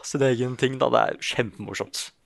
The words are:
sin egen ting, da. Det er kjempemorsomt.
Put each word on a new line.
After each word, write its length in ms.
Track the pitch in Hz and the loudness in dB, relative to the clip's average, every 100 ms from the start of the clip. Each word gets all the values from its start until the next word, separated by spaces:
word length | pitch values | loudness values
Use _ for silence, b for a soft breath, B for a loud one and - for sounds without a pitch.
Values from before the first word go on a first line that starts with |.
sin 160 | - 143 | -4 2
egen 340 | 135 120 127 123 | 2 2 -2 0
ting, 200 | 131 131 | 0 2
da. 120 | 135 | 4
Det 100 | 117 | 4
er 160 | - - | 4 0
kjempemorsomt. 920 | - - 113 - 101 98 - - - _ | -4 -2 -2 -4 -8 -8 -8 -8 -10 _